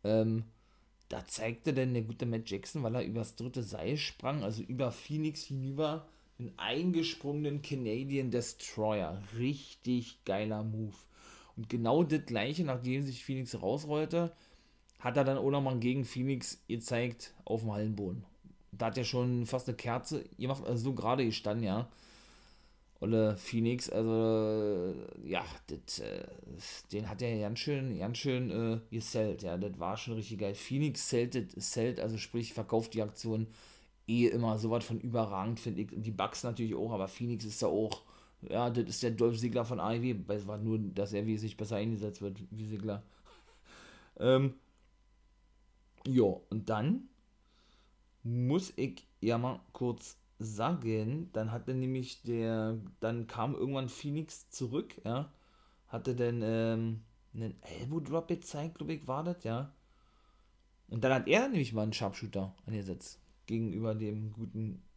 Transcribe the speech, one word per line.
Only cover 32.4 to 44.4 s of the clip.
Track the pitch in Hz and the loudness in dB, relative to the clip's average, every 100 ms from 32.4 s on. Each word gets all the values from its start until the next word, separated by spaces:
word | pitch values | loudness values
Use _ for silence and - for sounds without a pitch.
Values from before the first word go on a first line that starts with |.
| 113 | -4
verkauft | - 107 113 113 | -6 2 2 2
die | 113 | -2
Aktion | 104 - 113 110 110 - - - - _ - | -2 -2 -2 0 -2 -6 -20 -20 -20 _ 0
eh | 117 120 | 6 6
immer | 117 117 110 | 6 2 2
so | 110 | 2
was | 117 | 2
von | 113 113 | 0 -4
überragend, | 123 117 107 95 104 113 | 0 0 2 0 -2 -2
find | 123 92 | -2 -2
ich. | 104 | -4
Die | - 110 | -4 -4
Bucks | 95 98 - | 0 -2 -2
natürlich | 120 110 113 | -4 -2 -2
auch, | 73 113 | 0 -2
aber | 107 95 | -2 -4
Phoenix | - 120 113 | -2 -2 -2
ist | 110 107 | -4 0
ja | 104 | 2
auch, | 92 110 - - - - _ - | 4 2 -2 -10 -20 -20 _ -2
ja, | 107 120 | 0 2
das | 120 | 2
ist | 110 - | 0 0
der | 120 | 0
Dolph | 110 120 113 | 6 4 6
Ziggler | 120 120 | 2 0
von | 113 113 | 0 0
A | 95 | 0
E | 117 | 2
W, | 123 107 92 | 2 0 -2
weiß | 104 98 | -2 -2
was | 107 | -2
nur, | 110 110 | 0 2
dass | 101 95 101 | 0 0 0
er | 104 110 | 0 0
wesentlich | 107 107 - | 0 -2 -4
besser | 104 107 | -4 0
eingesetzt | 107 107 104 98 | 0 0 -4 -4
wird | 101 98 95 | -6 -6 -10
wie | 107 107 | -8 -6
Ziggler. | 107 104 101 - | -4 -4 -4 -8
<laughs> | - - - - - - - - - - - | -20 -20 -20 -20 -20 -20 -20 -20 -20 -20 0
Ähm, | 123 131 | 6 6